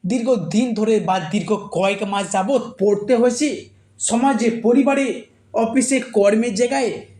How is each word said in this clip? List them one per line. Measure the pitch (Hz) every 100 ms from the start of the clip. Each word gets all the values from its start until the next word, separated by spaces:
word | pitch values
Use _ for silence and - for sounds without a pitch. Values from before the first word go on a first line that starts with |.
| 180
দীর্ঘদিন | 240 233 233 156 190 247 214
ধরে | 214 214 175
বা | 185 165
দীর্ঘ | 202 170 214 - 165
কয়েক | 196 202 202
মাস | 202 196
যাবৎ | 190 190 262 - -
পড়তে | 196 202 208 240
হয়েছে | 247 233 294 208 - _ _ _
সমাজে, | - 233 269 226 233 233
পরিবারে, | 220 254 277 277 262 - - _ _ 220
অফিসে, | 226 254 233 262 - 220
কর্মের | 202 220 240 196
জায়গায় | 247 269 233 - -